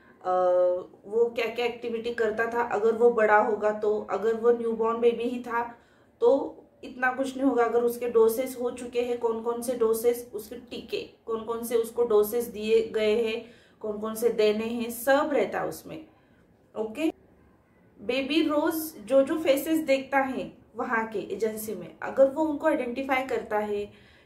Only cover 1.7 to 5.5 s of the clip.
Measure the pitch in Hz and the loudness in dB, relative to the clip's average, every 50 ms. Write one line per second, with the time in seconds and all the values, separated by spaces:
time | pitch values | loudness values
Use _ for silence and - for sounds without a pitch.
1.7 | 233 - - 233 220 226 220 240 233 - 226 214 214 214 226 226 226 240 240 233 | -4 -6 -6 -6 -6 -6 -6 -6 -4 -2 -2 0 0 0 -2 -2 -2 -2 -2 -2
2.7 | - 208 208 226 220 214 240 240 233 214 214 214 214 208 220 247 214 202 208 214 | 0 0 2 2 4 4 4 4 6 6 4 6 6 6 6 4 2 0 0 -2
3.7 | 208 208 214 208 214 214 - - - 196 202 226 226 220 220 240 240 233 233 226 | -2 0 0 -2 -2 -2 -2 -4 -4 -2 0 0 0 2 4 4 4 4 2 -2
4.7 | 226 214 226 226 226 233 240 240 226 220 233 254 247 240 - 240 | -2 0 -2 -2 0 2 2 2 2 2 -2 -4 -6 -6 -6 -4